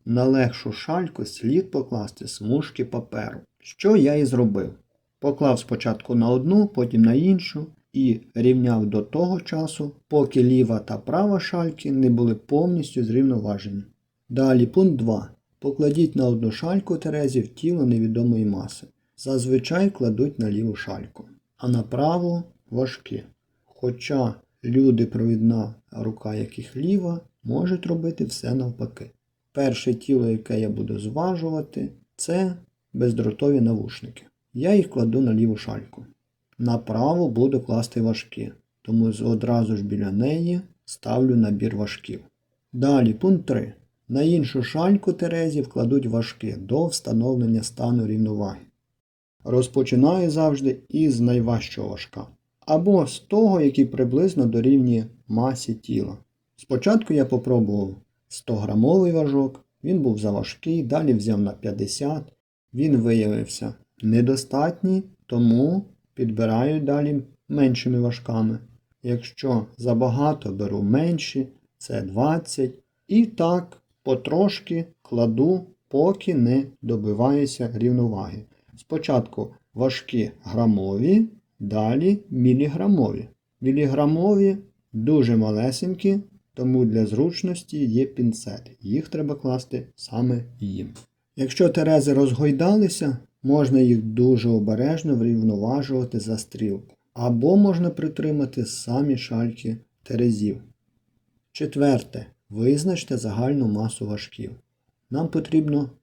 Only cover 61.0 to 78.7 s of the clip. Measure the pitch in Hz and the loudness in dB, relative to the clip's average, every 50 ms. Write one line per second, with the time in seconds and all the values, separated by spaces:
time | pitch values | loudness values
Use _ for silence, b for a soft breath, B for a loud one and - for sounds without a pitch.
61 | 160 143 123 107 101 113 107 101 104 98 - - - 104 101 107 107 98 - - | 2 2 2 2 0 0 0 0 0 -2 -4 -6 -8 -8 -6 -6 -6 -6 -6 -6
62 | 143 143 156 156 151 - _ _ _ _ _ _ _ _ - 123 147 156 143 120 | -4 -4 -4 -6 -8 -12 _ _ _ _ _ _ _ _ -4 -2 2 2 2 2
63 | 113 117 117 113 107 104 107 113 113 - - - 113 113 113 - _ _ _ _ | 4 4 2 2 2 2 0 -2 -4 -8 -10 -10 -10 -10 -12 -12 _ _ _ _
64 | - 110 113 120 123 127 135 135 - - - 139 151 170 170 - - 185 185 190 | 0 2 4 4 4 4 2 0 -2 -4 -2 -2 0 -2 -2 -2 -2 0 0 -2
65 | 190 - - _ _ - 123 117 120 117 113 120 135 160 180 196 196 - _ _ | -4 -6 -14 _ _ -4 0 2 4 4 4 4 2 2 0 -2 -4 -8 _ _
66 | _ _ _ - 127 113 107 110 113 110 110 113 127 143 151 156 143 139 143 147 | _ _ _ -6 -4 -4 -2 -2 0 0 0 0 0 0 0 -2 -2 0 0 0
67 | 147 147 147 139 127 - _ _ _ - 143 147 139 131 123 120 - 127 123 120 | 0 0 -2 -4 -4 -8 _ _ _ -6 0 2 2 2 2 0 -2 0 0 0
68 | 120 120 117 - - - 117 113 110 110 110 110 - - _ _ _ _ _ _ | 0 0 -2 -6 -6 -4 -2 -2 0 -2 -2 -4 -10 -16 _ _ _ _ _ _
69 | - 123 120 117 - - - - - 135 123 113 110 - - - 120 127 117 113 | -6 -4 -4 -4 -6 -10 -12 -6 -4 -2 -2 -2 -2 -6 -10 -6 -4 -2 0 2
70 | 127 123 117 135 143 151 147 - - 104 95 101 104 98 104 98 101 101 117 139 | 0 0 0 0 0 0 0 -2 -6 -8 -6 -6 -6 -4 -4 -2 0 2 2 2
71 | 160 170 170 151 - - - 135 131 131 - _ _ _ _ _ - - 117 110 | 2 0 -2 -2 -4 -6 -6 -6 -6 -6 -10 _ _ _ _ _ -12 -8 -8 -6
72 | 101 95 95 107 131 151 160 165 160 - - - 131 127 127 - _ _ _ _ | -6 -4 -2 0 0 0 0 -2 -4 -6 -4 -4 -4 -4 -6 -10 _ _ _ _
73 | _ - 190 226 233 220 - - 165 165 175 180 175 - - - _ _ _ _ | _ 2 2 4 4 2 0 0 0 2 2 0 -2 -6 -14 -20 _ _ _ _
74 | _ 135 131 127 - - 151 170 202 196 - - - - 170 165 165 - _ _ | _ -2 -2 -2 -2 -2 0 2 2 2 0 -4 -6 -6 -6 -6 -6 -8 _ _
75 | _ - 123 117 117 113 110 120 135 170 185 185 185 - _ _ _ _ - 135 | _ -6 -2 0 0 0 2 2 2 2 2 0 -4 -8 _ _ _ _ 0 2
76 | 156 185 196 190 - 196 170 135 120 117 127 135 139 - - _ - 117 120 107 | 2 2 0 0 -2 -2 2 2 4 4 4 2 0 -2 -10 _ -6 -4 -4 -2
77 | 104 107 104 104 120 131 143 143 143 135 - - 123 113 117 107 117 123 123 123 | -2 -2 0 2 2 2 2 2 0 -2 -4 -6 -8 -6 -4 -2 0 0 2 2
78 | 120 113 107 95 98 104 - 107 107 b b b b b | 0 0 -2 -4 -8 -10 -12 -14 -16 b b b b b